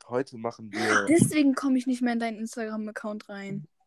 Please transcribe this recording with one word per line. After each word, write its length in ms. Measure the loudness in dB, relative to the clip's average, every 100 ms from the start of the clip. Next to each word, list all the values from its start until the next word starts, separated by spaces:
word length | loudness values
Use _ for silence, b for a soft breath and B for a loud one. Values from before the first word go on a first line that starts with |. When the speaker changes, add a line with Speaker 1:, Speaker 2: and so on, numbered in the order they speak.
| -6
Speaker 1:
heute 280 | -4 -4 -6
machen 340 | -6 -6 -8
wir 360 | -2 2 4 6
Speaker 2:
Deswegen 480 | 6 6 4 4
komme 240 | 4 2 0
ich 80 | 0
nicht 160 | 0
mehr 100 | 0
in 60 | 0
deinen 200 | -4 -6
Instagram-Account 920 | -8 -8 -6 -6 -8 -8 -8 -10 -10
rein. 360 | -12 -8 -8 -10 _